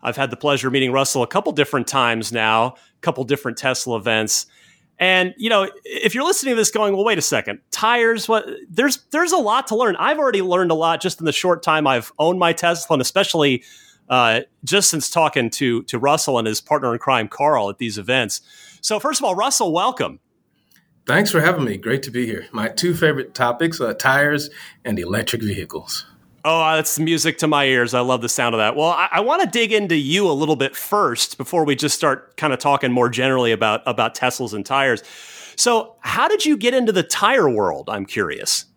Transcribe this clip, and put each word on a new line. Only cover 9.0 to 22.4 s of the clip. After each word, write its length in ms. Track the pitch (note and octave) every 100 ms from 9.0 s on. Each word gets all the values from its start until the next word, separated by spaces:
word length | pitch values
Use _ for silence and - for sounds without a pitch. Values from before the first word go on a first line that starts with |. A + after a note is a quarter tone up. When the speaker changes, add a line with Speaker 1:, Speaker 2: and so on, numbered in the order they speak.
| _
Speaker 1:
there's 220 | D4 F4
a 40 | F4+
lot 300 | A3+ A#3 C4+
to 80 | A3
learn. 200 | A#3+ F3
I've 200 | G#3 D4+
already 240 | C#4 G3+
learned 300 | F#3 F3+ F3+
a 40 | D#3+
lot 240 | E3 D#3+
just 200 | F#3 -
in 60 | D#3+
the 60 |
short 320 | C#3 F#3 E3+
time 220 | - D#3 D3
I've 260 | B2+ A2+ -
owned 220 | D#3 F#3
my 140 | F3
Tesla, 420 | E3 F3 E3+ - D3+
and 60 |
especially, 600 | B2+ F#3 G3 E3+ C#3+ B2 - - - _ _
uh, 340 | B2+ A#2 A2+ C#3+ _
just 260 | C3 G3 G3
since 200 | E3 -
talking 400 | - D#3 D3 A#2
to, 320 | - C3+ A#2
to 160 | - B2
Russell 380 | C3+ D3 - B2+
and 80 | A2
his 140 | G#2+
partner 320 | - D3+ C3+
in 60 | A#2
crime, 280 | - B2+ G#2
Carl, 420 | - C#3+ C#3+ G2+
at 80 | G2+
these 200 | A#2+ G#2
events. 440 | G2 B2+ A2 - _ - - -
So 180 | - G#3+
first 200 | C4 D4
of 60 | C#4
all, 100 | F3+
Russell, 360 | B3 C4 G3+
welcome. 480 | D#3+ G#3+ - F#2 - _ _ _ _ _ _ _ _ -
Speaker 2:
Thanks 260 | C#3+ G#3
for 100 | E3+
having 220 | D#3 F3
me. 140 | B2+ G2
Great 260 | A2 C#3
to 80 | -
be 140 | A#2+ A#2+
here. 220 | G#2+